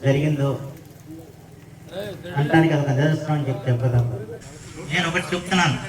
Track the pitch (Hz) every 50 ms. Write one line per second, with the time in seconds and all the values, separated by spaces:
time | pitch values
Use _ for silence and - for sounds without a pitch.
0 | - 135 139 147 151 151 143 139 139 139 131 - - - - - - - - -
1 | - - - - - - - - - - - - - - - - - - 175 185
2 | 208 208 180 139 - 175 - 143 147 - 160 160 160 160 151 143 139 135 131 131
3 | 147 156 156 156 - - 151 147 135 123 127 - - 131 120 117 123 127 120 120
4 | 120 120 - - - - - - - - - - - - - - - 143 151 185
5 | 180 170 165 180 - - 175 180 180 - 190 180 147 - 127 123 -